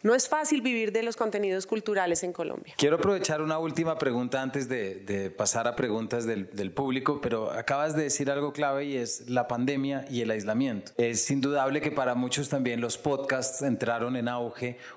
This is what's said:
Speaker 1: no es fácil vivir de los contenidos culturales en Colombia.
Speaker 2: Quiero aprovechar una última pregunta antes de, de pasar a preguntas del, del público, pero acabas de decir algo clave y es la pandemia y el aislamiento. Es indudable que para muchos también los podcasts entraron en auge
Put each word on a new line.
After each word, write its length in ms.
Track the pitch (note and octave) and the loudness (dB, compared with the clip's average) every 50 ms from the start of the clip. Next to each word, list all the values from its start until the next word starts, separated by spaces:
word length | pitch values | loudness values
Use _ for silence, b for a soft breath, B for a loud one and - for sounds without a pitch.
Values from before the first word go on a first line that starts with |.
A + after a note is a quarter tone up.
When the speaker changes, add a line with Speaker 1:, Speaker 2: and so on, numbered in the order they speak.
| B | B
Speaker 1:
no 120 | G#3 A#3 | 4 6
es 160 | C4 B3+ - | 6 4 2
fácil 320 | - D4+ D#4 D4 D4+ C#4 A3+ | 2 0 2 2 2 2 2
vivir 300 | C4 B3 A3+ A3 G#3+ G3+ | 2 2 2 2 2 2
de 100 | A3+ A3+ | 2 0
los 120 | A#3 A3+ | 0 0
contenidos 520 | - A#3 A3 G3+ G#3 G#3 G3 F#3 F#3+ F#3+ | 0 0 0 0 0 2 2 0 0 -2
culturales 580 | - A3+ A3 G#3 - G#3 G3 F#3 F3 E3+ E3+ - | -2 -2 -2 0 0 2 2 4 4 2 2 0
en 80 | F3+ F3 | -2 -2
Colombia. 420 | - E3+ D#3 - - - - - - | -4 -4 -4 -4 -6 -8 -8 -2 2
Speaker 2:
Quiero 180 | - D3 D#3 | 4 4 4
aprovechar 460 | E3 E3 G3 G3+ F#3 - - D#3 D3+ D#3+ | 4 4 4 2 2 2 0 0 0 0
una 160 | D#3 D#3 D#3+ | 0 0 0
última 400 | E3 E3 D3 E3+ E3+ D#3+ D#3+ D#3 | 0 -2 0 0 0 0 0 0
pregunta 420 | D3+ C3+ A#2+ A#2+ B2 A#2+ A#2+ C3+ | 0 0 2 0 0 0 -2 -2
antes 260 | C3 C3 B2+ C#3+ C3 | -2 -2 -2 -4 -2
de, 280 | A#2 C3 B2 G#2 F#2+ F#2+ | -2 -2 -2 -2 -4 -6
de 360 | F#2+ G2 G2 G2+ G2 G2 F#2+ | -8 -6 -4 -2 -2 -2 -2
pasar 380 | - - G#2+ G2+ - A#2+ A2+ A#2+ | -2 -2 0 0 2 2 0 0
a 80 | A#2+ | 0
preguntas 480 | - C3 A#2+ G#2 A2+ A2+ G#2 - A#2+ A#2 | 0 0 0 0 0 -2 -2 -4 -2 -2
del, 260 | A2+ A2+ G2+ F#2+ - - | -2 -2 -2 -4 -6 -6
del 200 | G2+ G2+ F#2+ - | -6 -4 -4 -2
público, 480 | - C#3 C3+ B2+ C3 B2+ - D3 C#3+ | -2 -2 0 0 0 0 0 -2 -2
pero 300 | - B2 A#2 A2+ A2 F#2+ | -2 -2 -2 -2 -2 -2
acabas 440 | - A2+ A#2 - C#3 C#3 D3 D#3 D#3 | -4 -4 -4 -2 0 0 0 0 0
de 100 | D3+ D#3 | 0 0
decir 260 | C#3+ C3+ - D3 C3+ | 0 0 0 0 0
algo 240 | C#3 C#3+ C#3+ D3 C#3+ | 0 0 -2 -2 -2
clave 320 | - D3 C#3 C#3 C#3 C#3+ | -2 0 0 0 0 -2
y 100 | C#3+ C#3 | -2 -2
es 320 | C3 A#2 A2+ - - - A#2+ | -2 -2 -4 -4 -6 -4 -2
la 180 | B2 B2+ A#2+ | 0 0 0
pandemia 600 | A#2+ B2 A#2 B2 C3 C#3+ C3+ C3+ C#3 C#3 C3+ C3 - | 0 0 0 0 0 2 0 0 -2 -2 -4 -4 -4
y 120 | C3 A#2 A#2 | -4 -2 0
el 80 | A2 | 0
aislamiento. 640 | A2 G#2+ G2 G#2 A2 A#2 C3+ C3+ A2+ G2+ F#2 - - | 0 -2 0 0 0 2 2 0 0 -4 -6 -6 -2
Es 340 | - A#2+ A#2 A#2 G#2+ - - | 0 2 2 2 2 2 2
indudable 520 | C#3+ C#3 B2+ C#3 C#3+ C#3+ C3 C3+ C#3 D3+ D3+ | 2 2 2 2 2 2 2 2 2 0 0
que 100 | D3+ D3 | -2 0
para 220 | C#3+ C3 B2 B2 | 0 0 2 2
muchos 340 | A#2+ B2+ B2 B2 D3 C#3+ C3+ | 2 2 2 2 0 0 0
también 320 | D3+ C#3 B2+ B2 A#2 A#2 | 0 0 0 0 0 0
los 160 | A#2 A#2 A2 | 0 -2 -2
podcasts 640 | - - D3+ C#3 C3+ C3+ - C3+ C3 A#2+ - - - | -2 0 0 0 0 0 0 0 0 0 0 0 0
entraron 560 | C#3 C#3 A#2+ - C3 B2 A#2 A#2 A#2 A#2+ C3 | 2 2 0 2 2 0 0 0 0 -2 -2
en 120 | B2+ A#2 A#2+ | -2 -2 -2
auge 500 | B2 B2 A#2+ A#2 - - B2 B2 A#2+ B B B B | -2 -2 -4 -4 -6 -6 -6 -6 -6 B B B B